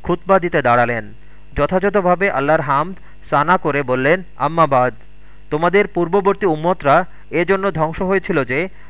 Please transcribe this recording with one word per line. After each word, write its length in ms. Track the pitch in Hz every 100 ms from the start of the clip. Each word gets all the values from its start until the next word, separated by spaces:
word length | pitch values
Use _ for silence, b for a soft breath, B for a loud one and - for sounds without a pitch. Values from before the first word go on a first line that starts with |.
খুতবা 360 | - 175 185 190
দিতে 240 | 170 160
দাঁড়ালেন। 520 | 127 120 120 117 104 107 b b b 135
যথাযথভাবে 720 | 147 180 202 202 180 175 196
আল্লাহর 300 | 131 143 160
হামদ 360 | 143 139 185 190 b b
সানা 340 | - 143 151 185
করে 240 | 160 143
বললেন, 400 | 135 127 135 185 170 -
"আম্মা 300 | 143 165 151
বাদ, 280 | 131 127 - - - b b b
তোমাদের 360 | 151 175 196 202
পূর্ববর্তী 600 | 175 170 202 190 196 196
উম্মতরা 580 | 151 165 185 143 156 185 b b
এজন্য 440 | 160 175 196 196
ধ্বংস 280 | 156 160 160
হয়েছিল 420 | 185 190 196 160
যে 240 | 127 135 185 b